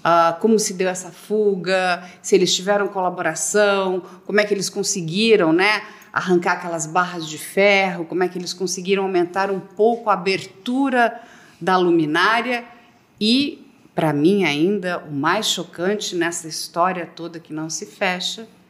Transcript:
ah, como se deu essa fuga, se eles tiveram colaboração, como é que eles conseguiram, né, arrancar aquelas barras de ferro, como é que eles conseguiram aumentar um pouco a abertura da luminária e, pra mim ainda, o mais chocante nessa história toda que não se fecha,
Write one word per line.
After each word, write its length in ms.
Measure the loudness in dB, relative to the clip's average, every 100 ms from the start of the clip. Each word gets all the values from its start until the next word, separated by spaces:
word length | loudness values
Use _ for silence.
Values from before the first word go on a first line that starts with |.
ah, 320 | 2 4 4 2
como 160 | 2 2
se 160 | 2
deu 160 | -2 -4
essa 220 | -4 -12
fuga, 920 | -18 -4 0 0 0 0 0 0 -2 -6 -16
se 140 | 0
eles 180 | 2 4 0
tiveram 320 | 0 0 0
colaboração, 1160 | -2 -4 -2 -4 -4 -2 2 2 2 0 -4 -6 -16 -2
como 140 | 0
é 40 |
que 120 | 2 -2
eles 140 | -2
conseguiram, 840 | -4 -4 -4 -4 0 4 4 4
né, 300 | 4 2 0 -4 -20 -8
arrancar 400 | -6 2 2 2
aquelas 320 | -2 -4 -6 -2
barras 420 | 0 -2 -4 -10
de 100 | -12
ferro, 680 | -6 2 4 4 2 -2 -6
como 180 | -2
é 60 | -2
que 80 | -2
eles 160 | -10
conseguiram 500 | -6 -6 -4 -2 0
aumentar 480 | 0 0 0 -2 -2
um 80 | -4
pouco 500 | -6 0 2 2 0
a 40 |
abertura 1080 | 0 0 -2 -6 -10 -4 0 2 2 2 0 -16 -20 -20 _
da 160 | 0 2
luminária 880 | 4 2 2 2 2 2 0 -6 -8 -20 _ _ _ _
e, 500 | 0 2 0 -6 -20 _ _
pra 200 | -2 0
mim 320 | 2 4 4 2
ainda, 540 | 2 2 0 -2 -6
o 120 | -6
mais 360 | -4 0 0 -2
chocante 680 | -4 -6 -4 -2 -2 -4 -2
nessa 320 | -2 -4 -10
história 580 | -10 -6 0 0 0 -8
toda 320 | -12 -12 -12
que 140 | -10
não 180 | -8 -8
se 160 | -8 -12
fecha, 600 | -2 -2 -2 -6 -8 -16 _